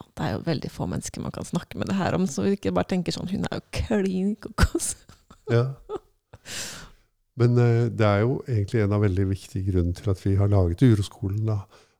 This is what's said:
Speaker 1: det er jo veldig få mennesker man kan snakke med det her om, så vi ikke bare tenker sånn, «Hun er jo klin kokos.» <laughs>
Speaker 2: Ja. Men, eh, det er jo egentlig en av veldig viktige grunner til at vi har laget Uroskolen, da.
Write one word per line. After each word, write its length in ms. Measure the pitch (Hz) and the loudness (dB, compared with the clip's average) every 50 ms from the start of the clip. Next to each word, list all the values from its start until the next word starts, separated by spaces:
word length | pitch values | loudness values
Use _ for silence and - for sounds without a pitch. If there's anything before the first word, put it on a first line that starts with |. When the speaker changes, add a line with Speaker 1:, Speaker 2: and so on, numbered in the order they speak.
| - _ - | -14 _ -8
Speaker 1:
det 100 | - 160 | -6 -4
er 80 | - - | -4 -4
jo 80 | - - | -4 -4
veldig 240 | 165 160 - - - | -4 -4 -4 -4 -8
få 160 | - - - | -8 -8 -6
mennesker 340 | 87 - - - - - - | -6 -6 -6 -8 -10 -10 -10
man 120 | - - - | -10 -10 -8
kan 120 | - - | -10 -10
snakke 320 | - - 175 - - - | -6 -6 -6 -6 -6 -10
med 120 | - - - | -8 -6 -4
det 60 | 196 196 | -2 -2
her 160 | 175 - - | -2 0 0
om, 100 | 175 185 | 0 -2
så 200 | 190 - - 196 | -2 -2 -2 -2
vi 80 | 196 196 | 0 -2
ikke 160 | - - 190 180 | -2 -2 -2 -2
bare 160 | 180 180 - | -2 -2 -2
tenker 240 | 196 185 170 - 165 | -2 -2 -2 -4 -6
sånn, 160 | - - 180 | -6 -6 -6
«Hun 160 | 185 - 175 | -4 -4 -4
er 140 | - - - | -4 -6 -8
jo 80 | - - - | -12 -10 -6
klin 640 | - - - 226 208 190 196 185 185 185 202 214 | -6 -4 -2 0 0 0 0 -2 -2 -2 -2 -4
kokos.» 580 | - - - 220 - - - - 339 - - - - _ _ - _ _ | -6 -10 -8 0 0 2 2 2 -2 -4 -4 -8 -10 _ _ -20 _ _
<laughs> 280 | _ - _ - 440 | _ -20 _ -4 0
Speaker 2:
Ja. 240 | - 117 123 135 139 - - - 403 - _ _ _ _ _ _ - - - - - - - - - - - - - _ _ _ _ _ _ _ - | 2 2 2 0 -4 -10 -14 -12 -12 -12 _ _ _ _ _ _ -20 -20 -16 -14 -12 -10 -10 -10 -12 -16 -18 -20 -20 _ _ _ _ _ _ _ -2
Men, 220 | - 117 120 120 120 | 2 2 4 6 6
eh, 300 | 120 120 117 117 120 117 | 6 6 4 4 2 2
det 160 | 104 101 110 | 2 2 4
er 140 | 104 101 101 107 | 4 4 4 4
jo 160 | 120 139 - - | 2 0 -2 -4
egentlig 380 | - 123 107 101 95 - 117 104 | -2 -2 -2 0 0 2 2 2
en 80 | 98 104 | 2 2
av 100 | 104 104 | 2 2
veldig 240 | 104 90 95 98 95 | 2 2 2 0 0
viktige 380 | 98 92 - - - 95 92 98 92 | 0 -4 -6 -8 -6 -4 -2 0 2
grunner 200 | 92 87 87 87 - | 2 2 2 0 -2
til 120 | - 104 | -2 -2
at 120 | 95 - - | -2 0 0
vi 120 | 101 98 | 0 2
har 120 | 92 98 101 | 4 4 4
laget 320 | 101 98 92 85 85 - 139 | 4 4 4 4 2 4 6
Uroskolen, 580 | 123 110 104 98 - - - - 98 98 107 107 | 6 6 6 2 -2 -6 -8 -6 -4 -4 -2 -2
da. 120 | 110 110 101 95 _ _ - _ _ _ _ | -2 -2 -4 -6 _ _ -20 _ _ _ _